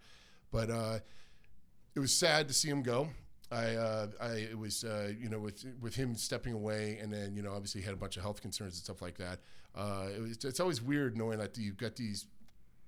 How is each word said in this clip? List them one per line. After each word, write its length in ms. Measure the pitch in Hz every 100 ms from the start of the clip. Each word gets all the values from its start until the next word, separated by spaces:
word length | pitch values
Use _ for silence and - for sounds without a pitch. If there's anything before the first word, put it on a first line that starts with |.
| - - - - -
But, 200 | 113 110
uh, 280 | 113 110 113 - - - - - - - - -
it 60 | 143
was 120 | 131
sad 360 | - 175 156 143
to 60 |
see 140 | 127 156
him 140 | 143
go. 280 | 123 120 156 - - - -
I, 240 | 117 113 113
uh, 320 | 113 110 104 104
I, 80 | 117
it 260 | 113 110 110
was, 240 | 107 -
uh, 300 | 113 107 101 107
you 120 | 120
know, 100 | 107
with, 260 | 107 101 131 135
with 140 | 117
him 220 | 101 131 110
stepping 360 | - 120 123
away, 460 | 110 107 107 107 107
and 120 | 107
then, 240 | 104 101 104
you 60 |
know, 100 | 101
obviously 280 | 101 101 104
he 40 |
had 100 | 95
a 40 | 92
bunch 180 | 98 -
of 80 |
health 160 | 98 101
concerns 340 | 104 - 101
and 80 | 87
stuff 180 | - 92
like 180 | 90 -
that. 200 | 90 90 - - - 85
Uh, 320 | 101 98 98
it 80 | 101
was, 240 | 113 110
it's 140 | 135 127
always 240 | 180 123
weird 340 | 120 147 135 113
knowing 220 | 113 107
that 180 | 101 117
you've 180 | 104 98
got 180 | 117
these 320 | 113 113 95 - - - - - -